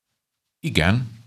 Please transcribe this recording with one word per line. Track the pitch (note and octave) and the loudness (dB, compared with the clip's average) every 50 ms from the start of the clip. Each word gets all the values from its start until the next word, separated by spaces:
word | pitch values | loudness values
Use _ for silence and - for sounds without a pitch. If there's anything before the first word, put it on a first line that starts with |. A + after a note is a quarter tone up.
| _ _ _ _ _ _ _ _ _ _ _ _ | _ _ _ _ _ _ _ _ _ _ _ _
Igen, | - D#3+ A2 - D#2 F2+ G#2+ B2+ C3 - - - - | -8 -2 0 2 2 2 2 0 -2 -6 -12 -18 -20